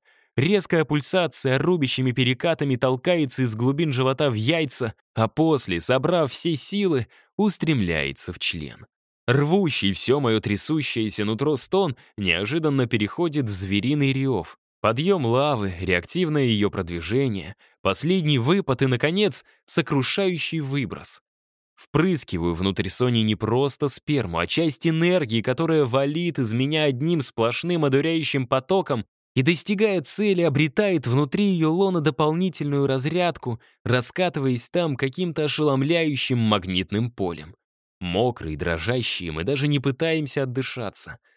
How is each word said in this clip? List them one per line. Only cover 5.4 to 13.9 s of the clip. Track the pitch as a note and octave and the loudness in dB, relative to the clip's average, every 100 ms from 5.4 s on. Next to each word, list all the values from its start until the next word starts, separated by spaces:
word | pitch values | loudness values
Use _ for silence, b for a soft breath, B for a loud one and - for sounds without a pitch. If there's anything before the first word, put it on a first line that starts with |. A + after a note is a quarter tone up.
| D#3+ C#3+ - F2 | 2 2 0 -2
собрав | - B2+ D3 F3 C#3 | 2 2 2 0 0
все | - E3+ D3+ | -2 -2 -2
силы, | - G3+ G3 C#3 G#2+ b b - | -2 -2 0 0 -2 b b -2
устремляется | G#3 - D#3 C#3 F2+ D#2 C#2 C2+ - | 0 0 0 0 0 0 -2 -6 -10
в | F2+ | -6
член. | - F2 C#2 - - _ _ _ - | -6 -6 -10 -14 -20 _ _ _ 0
Рвущий | B2+ D3 G3 F3 - G2 | 2 4 2 2 0 0
все | F#2 - C#3+ | 0 0 2
мое | B2+ A2 | 2 2
трясущееся | G2 G2+ - D#3 C#3 A#2 A2 - | 0 -2 0 -2 -2 -2 -2 -2
нутро | G#2 A2 D3 C#3+ | -2 0 0 -2
стон | - F#3+ F#3 A#2+ b - | 0 0 0 -4 b -4
неожиданно | F#2+ E2+ G#2 D#3+ D#3 C#3 A#2+ | 0 0 0 0 0 2 2
переходит | A2 G#2 - F3 D3 | 0 0 -2 -2 -2
в | A#2 | -2
звериный | F#2+ F#2+ G2+ A#2 | -4 -2 0 0